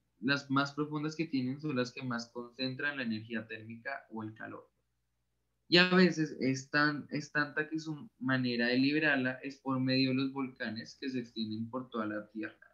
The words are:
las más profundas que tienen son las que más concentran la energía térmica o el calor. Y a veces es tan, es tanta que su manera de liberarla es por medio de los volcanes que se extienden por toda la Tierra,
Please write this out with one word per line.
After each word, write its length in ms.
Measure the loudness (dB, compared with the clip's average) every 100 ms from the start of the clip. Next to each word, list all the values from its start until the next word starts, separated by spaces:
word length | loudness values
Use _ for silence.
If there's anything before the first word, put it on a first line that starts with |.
| _ -4
las 320 | 0 0 2
más 220 | 0 0
profundas 420 | -2 -2 -2 -4 -2
que 100 | -2
tienen 340 | 0 -2 -4
son 160 | -4 -2
las 160 | -2
que 120 | -4
más 260 | -6 -6 -6
concentran 680 | -10 -12 -6 -6 -2 -4 -4
la 60 |
energía 440 | -4 -4 -4 -8 -8
térmica 580 | -12 -12 -12 -10 -10 -10
o 100 | -10
el 140 | -10 -10
calor. 340 | -14 -14 -18 _ _ _ _ _ _ _ _ _ 4
Y 100 | 6
a 120 | 8
veces 480 | 8 8 6 -2 0
es 300 | 0 0 0
tan, 380 | 2 2 2 -4
es 220 | -6 -4
tanta 360 | -2 -2 -2 -4
que 120 | -4
su 280 | -6 -8 -10 -6
manera 480 | 0 2 2 2 2
de 100 | 4
liberarla 600 | 4 4 4 2 2 -2
es 140 | -8 -10
por 220 | -2 0
medio 300 | 2 4 4
de 60 | 2
los 160 | 0
volcanes 640 | -2 -4 -4 -6 -6 -8 -8
que 80 | -6
se 80 | -4
extienden 480 | -6 -6 -6 -4 -4
por 220 | -6 -6
toda 160 | -6 -4
la 240 | -4 -8
Tierra, 300 | -10 -10 -10 -18